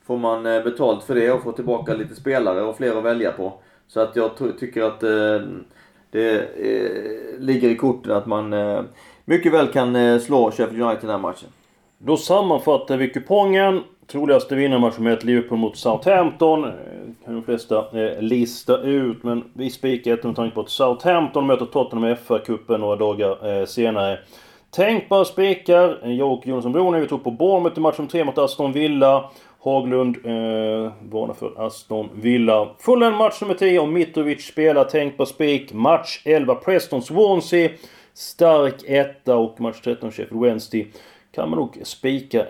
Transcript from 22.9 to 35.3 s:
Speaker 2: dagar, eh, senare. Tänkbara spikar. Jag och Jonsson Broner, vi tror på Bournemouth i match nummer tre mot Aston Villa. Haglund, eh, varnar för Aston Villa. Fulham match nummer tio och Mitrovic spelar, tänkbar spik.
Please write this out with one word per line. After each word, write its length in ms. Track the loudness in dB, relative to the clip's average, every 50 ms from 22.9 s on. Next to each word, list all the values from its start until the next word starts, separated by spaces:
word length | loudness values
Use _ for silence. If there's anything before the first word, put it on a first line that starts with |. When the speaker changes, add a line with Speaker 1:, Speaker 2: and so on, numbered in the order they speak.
| -2
Speaker 2:
dagar, 640 | 0 0 -2 0 0 -2 -2 -2 -4 -6 -4 -4 -4
eh, 60 | -4
senare. 520 | -4 -2 -2 -2 0 0 0 -2 -2 -4 -6 -10 _ -20 -20 -20 -20 -20 _ _ _
Tänkbara 540 | -2 0 0 2 2 -2 -2 2 2 2 2
spikar. 720 | 2 0 0 0 0 0 -2 2 4 6 6 6 4 2 -4 -6
Jag 260 | -6 -2 -2 0 0
och 140 | -2 -4 -4
Jonsson 260 | -6 -6 -4 -4 -2
Broner, 280 | 0 2 2 2 2 0
vi 60 | 0
tror 120 | -2 -4 -6
på 120 | -6 -8
Bournemouth 480 | -4 0 2 2 2 2 2 0 -2 2
i 20 |
match 180 | 0 0 0 0
nummer 120 | -8 -4
tre 140 | -2 -2 -2
mot 140 | 0 0 0
Aston 340 | 0 0 0 -2 -4 -2
Villa. 580 | 0 0 0 0 2 4 6 6 6 4 2 -4 -18 -20 -20 _ _ _ -4
Haglund, 520 | 0 0 0 0 0 0 0 2 0 -2
eh, 760 | -4 -6 -6 -6 -4 -4 -4 -4 -2 -2 -2 -2 -4 -4 -8 -10 -14
varnar 320 | -16 -8 -6 -6 -6 -6 -8
för 320 | -10 -10 -12 -8 -8 -8
Aston 420 | -8 -8 -12 -12 _ -6 -6 -6 -8 -12
Villa. 540 | -4 0 2 2 4 4 4 4 4 2 0 -8 _
Fulham 360 | 2 2 4 6 6 2 4
match 260 | 4 2 2 2 -2
nummer 140 | -4 -4 -2
tio 260 | 2 2 4 4 4
och 80 | 2 2
Mitrovic 580 | 0 0 -2 0 -2 -2 -2 -2 -4 -6 -8
spelar, 380 | -10 -4 2 4 4 6 4 2
tänkbar 400 | 2 2 -2 -2 -2 -2 -4 -4
spik. 480 | -4